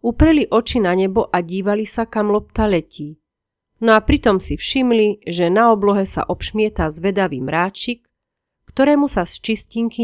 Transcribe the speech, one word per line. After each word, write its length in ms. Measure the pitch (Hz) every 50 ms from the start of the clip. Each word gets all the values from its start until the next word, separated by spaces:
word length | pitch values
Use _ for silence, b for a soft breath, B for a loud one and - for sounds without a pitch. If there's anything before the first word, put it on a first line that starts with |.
Upreli 480 | - 233 233 - 302 320 320 302 233 -
oči 320 | - 226 233 - - 254
na 160 | 208 175 180
nebo 320 | 190 190 196 190 226 - -
a 160 | - 180 175
dívali 400 | 165 180 196 185 202 208 214 220
sa, 240 | 208 - - 226 220
kam 240 | - 220 208 208 202
lopta 320 | 208 208 _ _ - 220
letí. 560 | 208 196 165 160 _ - - 147 147 156 _ _ _ _ _ _ _ _ _ _ _ _ _
No 120 | 226 226 220
a 80 | 214
pritom 400 | 214 - 294 285 - 240 196 190
si 160 | - - 147
všimli, 720 | 151 - - - 269 254 247 233 220 214 208 202 - _ -
že 200 | 175 175 180 170
na 200 | 185 214 233 233
oblohe 400 | 226 208 196 202 202 202 196 190
sa 160 | - - -
obšmieta 640 | - 185 - - - - 214 214 214 214 - 170 156
zvedavý 480 | 151 165 165 202 196 202 190 180 151
mráčik, 720 | 127 127 135 147 165 175 190 196 - - - 240 233 _ _ _ _ _ _ _ _ _ _ _ _ _
ktorému 400 | - - - 269 294 294 285 285
sa 240 | 277 - 202 175 170
z 120 | - - -
čistinky 560 | - 220 214 - _ - 233 233 226 226 -